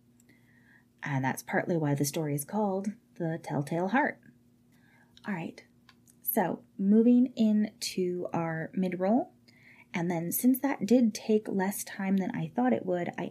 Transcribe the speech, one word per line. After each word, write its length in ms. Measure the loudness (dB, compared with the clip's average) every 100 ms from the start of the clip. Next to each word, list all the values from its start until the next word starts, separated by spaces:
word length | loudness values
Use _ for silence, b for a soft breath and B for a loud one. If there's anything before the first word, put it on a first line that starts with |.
| _ _ _ b b b b b b -12
And 220 | -4 -2
that's 200 | -2 -4
partly 340 | -4 -2 0 0
why 160 | 2
the 120 | 0 0
story 300 | -2 -4 -4
is 80 |
called 460 | -4 -2 -2 -2 -6 -8 _ -6
The 220 | -4 -4
Telltale 480 | -4 -4 -2 -2 0
Heart. 300 | 0 0 -4 -18 _ _ _ _ b b b b b -10
All 80 |
right, 300 | -8 -8 -14 -20 _ _ _ _ _ -4
so 280 | -2 0 -2 -10 -2
moving 520 | 4 6 6 6 4 2
into 920 | 2 2 0 -4 -8 -4 -4 -4 -4
our 380 | -4 -4 -4 -6
mid-roll, 600 | -2 -2 0 2 2 0 _ _ B B B B
and 160 | -4 -2
then 220 | -2 -4
since 280 | 0 2 2
that 280 | 0 -2 4
did 260 | 6 4
take 340 | 0 0 0 2
less 360 | -2 -2 -4
time 340 | -8 -6 0 0
than 140 | 0
I 200 | -4 -4 0
thought 180 | 0
it 140 | 0 0
would, 240 | -4 -4 -6
I 100 | -4